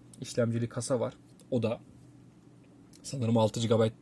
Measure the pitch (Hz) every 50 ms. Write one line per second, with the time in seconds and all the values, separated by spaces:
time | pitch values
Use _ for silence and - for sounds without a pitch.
0 | - - - - 127 - - 127 117 117 113 113 117 113 - 127 117 - 135 117
1 | 113 107 - - - - - - - - 131 120 110 107 120 - - - - -
2 | - - - - - - - - - - - - - - - - - - - -
3 | - - - 139 117 113 117 113 110 104 - 123 117 110 117 110 113 110 - -